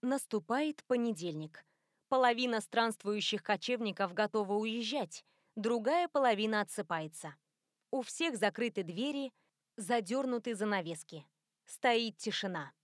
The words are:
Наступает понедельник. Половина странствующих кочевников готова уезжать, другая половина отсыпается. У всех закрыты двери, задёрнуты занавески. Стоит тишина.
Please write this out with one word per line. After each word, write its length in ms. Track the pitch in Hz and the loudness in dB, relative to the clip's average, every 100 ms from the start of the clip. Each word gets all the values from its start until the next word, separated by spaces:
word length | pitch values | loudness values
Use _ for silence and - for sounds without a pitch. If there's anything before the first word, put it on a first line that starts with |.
Наступает 800 | 247 269 - 214 160 247 302 302 - | 0 0 0 -4 0 0 0 -4 0
понедельник. 800 | 247 233 185 175 156 156 160 - _ _ _ _ | 2 2 -2 -4 -6 -8 -14 -20 _ _ _ _
Половина 540 | 262 247 240 254 226 | 6 6 6 2 0
странствующих 800 | - 233 226 220 196 208 - 208 | 0 2 2 0 -2 -2 0 -2
кочевников 720 | - 208 - 247 220 190 202 | 0 0 0 -2 -2 -2 -2
готова 400 | 208 214 220 196 | 0 0 2 0
уезжать, 720 | 202 220 226 220 277 180 - _ _ _ - | 0 0 -2 -2 -2 -4 -8 _ _ _ -4
другая 520 | 214 240 226 330 349 | 0 0 2 2 2
половина 540 | 294 262 208 214 214 | 4 4 4 2 2
отсыпается. 760 | 208 - 180 165 156 - 160 - _ _ _ _ _ | 0 -4 -4 -4 -4 -10 -14 -14 _ _ _ _ _
У 140 | 269 | -4
всех 340 | 240 - 330 233 | -4 -2 -2 2
закрыты 460 | 208 - 233 - | 0 0 -4 -2
двери, 500 | 175 175 269 277 269 _ _ _ _ - | -6 -4 -2 -2 -6 _ _ _ _ -14
задёрнуты 760 | 185 233 180 254 262 240 233 | 0 0 2 0 0 -2 -2
занавески. 720 | 214 208 202 165 160 - 160 - _ _ _ - | -2 0 0 -2 -8 -12 -16 -18 _ _ _ -20
Стоит 500 | - 254 233 226 - | 0 2 2 0 -4
тишина. 560 | 226 - 202 175 143 _ | -4 -4 -4 -6 -8 _